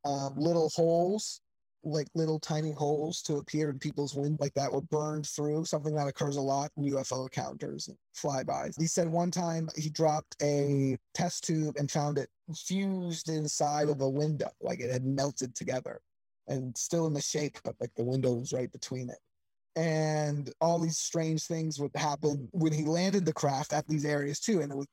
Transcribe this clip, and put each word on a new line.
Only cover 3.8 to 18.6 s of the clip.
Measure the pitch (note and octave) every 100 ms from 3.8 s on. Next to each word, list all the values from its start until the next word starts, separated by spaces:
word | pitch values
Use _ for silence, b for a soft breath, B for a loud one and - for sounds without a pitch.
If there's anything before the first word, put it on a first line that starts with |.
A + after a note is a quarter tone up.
| D3+ D3 C#3+
wind, | C#3+ C#3+ D3+
like | C#3+
that | - C#3
were | C#3
burned | E3 D3+ D3+ D#3 C#3+
through, | - D3 D3+ E3
something | D#3 D3
that | D3+ C#3+
occurs | - D3 C#3+
a |
lot | C3+ C#3 D3 -
in |
U | C#3+ C#3
F | C3
O | B2+
encounters | C3 - C3 C#3 C#3+ C#3+ -
and | - _ -
flybys. | D#3 C3+ D3 C#3 - -
He | E3
said | - E3+
one | E3+ F3+
time | E3+ E3+ E3 D#3+ -
he | D#3
dropped | D3+ D#3 D3+ - -
a | D3 C#3+ C#3+ C#3 C3+ B2+ -
test | - F3 -
tube | - D#3+ D3+ D3
and | C#3+
found | D#3+ D3 D3+
it | B2 _ -
fused | D#3 - F#3+ G3 F#3 F3 E3 -
inside | D#3+ D3+ - D3 D3 D3+
of | C#3+
a | C3+
window, | C3+ D#3 D3 - -
like | - A#2+
it | B2
had | B2+
melted | C3 C#3 C#3+ - B2+
together | - B2 C3 - - - _ _ _ -
and | C3+ B2+ A#2+
still | - E3+ D#3+
in |
the | C#3+
shape, | - D3+ D3 -
but | - -
like | A2+
the | -
window | A#2+ C3+ B2+
was | A#2+ B2+
right | B2+